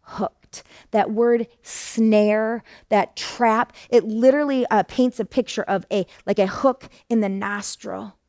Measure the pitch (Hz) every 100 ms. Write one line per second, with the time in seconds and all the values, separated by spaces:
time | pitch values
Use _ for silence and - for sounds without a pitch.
0 | - - 185 _ _ - _ - _ 220
1 | 202 214 240 233 226 _ - - - -
2 | 220 208 208 214 220 233 - - _ 208
3 | 175 - - - 233 220 240 - - 240
4 | 220 214 254 285 294 269 240 214 185 -
5 | 254 - 202 - 220 - - 190 - 202
6 | 180 - - 202 190 - 269 247 - -
7 | _ 226 202 196 202 208 202 - 202 190
8 | 208 _